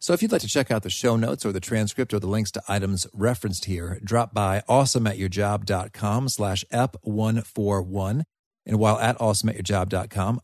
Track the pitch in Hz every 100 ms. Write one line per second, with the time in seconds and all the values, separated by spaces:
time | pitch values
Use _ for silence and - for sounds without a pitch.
0 | - 175 220 220 110 143 127 110 92 -
1 | 123 113 113 - 107 98 - 110 104 -
2 | 123 104 98 107 104 - - 101 98 92
3 | - 101 113 123 107 90 98 87 85 95
4 | 95 117 117 107 98 101 - 127 131 127
5 | 110 95 95 95 101 104 101 95 107 -
6 | 104 113 135 - 101 98 - 120 117 -
7 | - 104 110 113 - - 101 98 90 98
8 | 95 131 160 _ _ _ - 107 107 110
9 | 117 120 110 101 113 - 90 98 92 95
10 | - 101 95 120